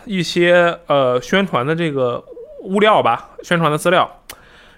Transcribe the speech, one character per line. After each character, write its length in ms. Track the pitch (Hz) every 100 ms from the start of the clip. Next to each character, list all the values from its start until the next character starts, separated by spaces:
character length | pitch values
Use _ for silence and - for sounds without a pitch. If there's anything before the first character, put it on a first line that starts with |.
| 247
一 160 | 190
些， 560 | 165 175 175 175 170 165 -
呃， 340 | 143 127 123
宣 260 | - 196 196
传 180 | 127 135
的 100 | 165
这 160 | 165
个 320 | 135 123 123 - 480 571 571
物 180 | 214 202
料 220 | 214 175
吧， 300 | 117 120 - -
宣 160 | - 175
传 140 | 156
的 60 | 151
资 120 | 175
料， 320 | 175 117 - - - - - -